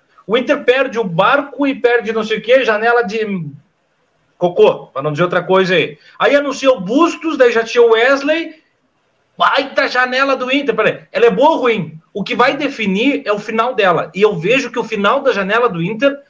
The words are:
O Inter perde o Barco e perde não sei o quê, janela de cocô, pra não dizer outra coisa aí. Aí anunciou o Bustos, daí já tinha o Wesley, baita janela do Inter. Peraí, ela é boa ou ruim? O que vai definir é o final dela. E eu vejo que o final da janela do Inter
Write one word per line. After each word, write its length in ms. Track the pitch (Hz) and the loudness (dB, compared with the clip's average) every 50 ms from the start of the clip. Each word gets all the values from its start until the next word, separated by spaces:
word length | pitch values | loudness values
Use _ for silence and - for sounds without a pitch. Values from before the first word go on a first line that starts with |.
| _ _ _ _ _ | _ _ _ _ _
O 140 | 185 214 262 | -2 -2 0
Inter 260 | 247 - 277 - - | 0 0 -2 0 2
perde 360 | 247 247 269 262 - 202 233 | 2 2 2 0 -2 -2 -4
o 40 | 214 | -4
Barco 640 | 180 165 180 196 226 277 285 285 - - - 285 | -2 0 0 2 2 2 0 0 -4 -4 -2 -2
e 80 | 277 262 | -2 0
perde 380 | - - 240 240 233 202 220 | 0 0 2 2 0 0 -2
não 100 | 220 220 | -4 -4
sei 160 | 214 214 220 208 | -4 -4 -4 -4
o 40 | |
quê, 220 | 214 220 254 269 240 | 0 2 2 4 4
janela 380 | 226 214 208 226 233 233 240 | 2 0 0 2 2 2 2
de 480 | 226 190 220 226 214 202 196 180 151 143 135 - _ _ _ _ _ _ _ _ _ _ _ _ _ _ _ - | 0 -2 -4 -6 -6 -4 -6 -6 -8 -10 -14 -16 _ _ _ _ _ _ _ _ _ _ _ _ _ _ _ -4
cocô, 480 | 175 175 175 220 214 180 - - - | -4 -2 2 4 4 4 2 0 -6
pra 160 | - - 135 | -12 -8 -6
não 80 | 143 151 | -6 -4
dizer 140 | 147 160 175 | -2 -2 -2
outra 180 | 175 180 175 | -2 -2 -2
coisa 320 | 170 180 185 190 190 175 185 | 0 0 2 2 2 2 0
aí. 240 | 165 - - 151 - _ - - | 0 0 -2 -6 -14 _ -14 -6
Aí 180 | - 175 233 277 | -2 0 2 2
anunciou 400 | 285 294 277 - - 269 269 254 | 2 0 -2 -4 -2 0 0 0
o 40 | 202 | 0
Bustos, 560 | 175 190 247 302 339 330 - - 320 330 294 | 0 -2 0 2 2 0 0 -4 -6 -4 0
daí 140 | 254 254 240 | 2 2 4
já 140 | 220 226 226 | 2 0 -2
tinha 180 | 226 - 240 | 0 2 4
o 80 | 233 226 | 4 4
Wesley, 720 | 220 226 240 269 277 277 277 294 311 330 320 311 - - _ _ _ _ _ _ _ _ _ _ _ _ _ _ _ | 4 4 4 2 2 0 0 -2 -2 -2 -4 -8 -14 -20 _ _ _ _ _ _ _ _ _ _ _ _ _ _ _
baita 520 | - 170 180 226 277 277 277 - 294 269 - | 0 0 2 2 0 -2 -2 -2 -4 -2 -2
janela 480 | - 254 254 247 254 262 277 277 262 | 0 -2 -2 0 0 0 0 0 -2
do 140 | 247 254 247 | -2 -2 -2
Inter. 240 | 269 285 277 226 208 | -2 -2 -2 -2 0
Peraí, 260 | 220 208 180 - - - _ | 0 0 0 -2 -4 -8 _
ela 160 | - 196 226 | -2 2 2
é 40 | 233 | 4
boa 200 | 185 226 277 320 | 4 4 4 4
ou 80 | 320 - | 4 2
ruim? 420 | 262 240 220 190 156 - - - _ _ - | 0 0 0 -2 -4 -8 -10 -18 _ _ -8
O 80 | 202 | -8
que 140 | 196 - 240 | -6 -2 0
vai 200 | 202 247 285 285 | 0 2 2 0
definir 640 | 285 294 - - 226 214 190 185 202 247 285 262 - - | -2 -4 -6 -4 -4 -4 -2 0 0 0 0 0 -2 -2
é 60 | 202 | -4
o 60 | 208 202 | -4 -4
final 360 | - 233 220 226 226 254 254 | -4 -4 -2 -2 -2 -2 0
dela. 360 | 208 196 180 165 139 - 160 - | 0 2 2 2 0 -2 -6 -2
E 80 | 185 | 0
eu 160 | 208 214 190 160 | 0 0 0 0
vejo 320 | 160 202 254 262 240 233 | 0 0 0 0 -2 -4
que 80 | 233 240 | -6 -6
o 60 | 214 | -6
final 360 | 220 220 202 202 208 247 277 | -6 -4 -2 0 0 0 0
da 100 | 277 262 | 0 0
janela 360 | 202 202 190 190 214 233 247 240 | 0 0 -2 -2 0 0 0 0
do 140 | 175 165 | -2 -2
Inter 340 | 165 196 220 220 277 277 277 - - | -4 -4 -2 0 0 0 0 -2 -10